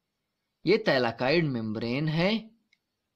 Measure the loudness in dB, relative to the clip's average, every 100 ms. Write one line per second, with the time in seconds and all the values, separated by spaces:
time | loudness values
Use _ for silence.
0 | _ _ _ _ _ _ 0 2 2 2
1 | 0 0 0 2 0 -2 -4 -4 -4 -2
2 | -2 0 0 0 -6 _ _ _ _ _
3 | _